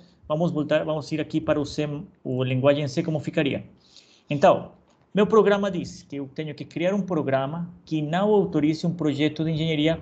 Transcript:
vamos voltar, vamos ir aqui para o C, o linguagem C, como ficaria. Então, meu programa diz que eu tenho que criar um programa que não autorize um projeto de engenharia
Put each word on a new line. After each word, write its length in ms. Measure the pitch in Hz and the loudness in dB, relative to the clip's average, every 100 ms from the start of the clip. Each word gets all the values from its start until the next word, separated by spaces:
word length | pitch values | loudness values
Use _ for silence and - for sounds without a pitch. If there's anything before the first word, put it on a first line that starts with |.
| - _ - | -20 _ -6
vamos 240 | 156 170 | -2 0
voltar, 320 | 147 135 156 | 0 0 0
vamos 280 | 156 156 135 | 0 -4 -4
ir 100 | 156 | -6
aqui 180 | 151 160 | -4 -4
para 200 | 160 151 | 0 -2
o 60 | 143 | -2
C, 220 | - 147 143 - _ | -4 -4 -6 -12 _
o 200 | 135 127 | -6 -2
linguagem 440 | 127 131 139 143 143 | 0 2 4 2 0
C, 160 | 170 | -2
como 160 | 170 151 | -2 -4
ficaria. 440 | 156 165 139 107 - - _ - _ _ - | -2 -2 -2 -2 -8 -20 _ -20 _ _ -6
Então, 420 | 147 190 110 - - _ _ _ | 4 6 4 0 -18 _ _ _
meu 120 | 190 214 | 0 4
programa 460 | 220 196 202 202 | 6 6 4 0
diz 320 | 175 127 - | -4 -6 -12
que 140 | - 143 | -12 -10
eu 100 | 131 | -10
tenho 200 | 139 151 | -10 -10
que 100 | 143 | -10
criar 300 | 139 147 180 | -10 -2 0
um 80 | 202 | 0
programa 720 | 175 160 127 135 135 165 170 - | -2 -2 0 0 -2 -6 -10 -12
que 160 | - 156 | -6 -4
não 300 | 147 170 208 | -2 0 4
autorize 560 | 208 - 156 147 156 175 | 4 4 2 2 0 -2
um 80 | |
projeto 500 | 170 151 135 151 151 | -2 -2 0 0 0
de 80 | 160 | -4
engenharia 480 | 156 165 156 156 160 | -2 -2 2 2 0